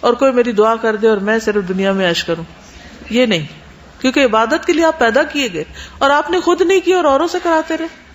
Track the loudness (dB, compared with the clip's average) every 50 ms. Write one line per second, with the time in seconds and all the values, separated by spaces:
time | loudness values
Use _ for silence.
0 | 2 0 0 2 2 2 2 2 0 0 2 2 2 2 2 0 0 -2 -2 2
1 | 2 2 2 2 0 0 -2 0 0 0 -2 -2 -2 -2 -4 -2 0 0 0 0
2 | 0 0 0 -2 -2 -4 -6 -6 -6 -16 -18 -20 -20 -20 -20 -20 -20 -20 -20 -20
3 | -12 -4 0 0 2 2 0 -2 -4 -8 -14 -20 -20 -20 -20 -20 -20 -20 -20 -4
4 | -4 -2 2 2 2 2 2 2 2 2 0 -2 0 0 0 2 2 2 2 2
5 | 0 2 2 2 0 0 -2 -4 -4 -4 -4 -6 -10 -10 -12 -18 -18 -18 -6 -2
6 | 0 2 2 2 0 0 -2 -2 0 0 0 2 2 2 2 2 2 2 0 2
7 | 2 2 2 2 0 -2 -4 -4 -2 0 0 0 0 -2 -6 -6 -6 -8 -12 -16
8 | -20 -20 -20